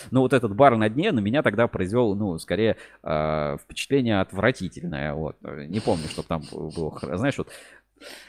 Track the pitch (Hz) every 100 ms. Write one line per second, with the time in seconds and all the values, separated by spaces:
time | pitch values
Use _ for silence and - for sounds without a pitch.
0 | - 127 127 135 113 101 139 113 110 127
1 | 175 123 101 143 123 104 117 - 92 120
2 | 113 101 104 80 - 90 110 - - -
3 | 80 78 78 78 73 71 - - - 139
4 | 117 98 92 95 110 - 90 69 175 71
5 | 73 73 78 - - 73 73 104 120 87
6 | 76 - - 82 71 76 78 78 76 -
7 | 67 90 135 - - - - - _ _
8 | - -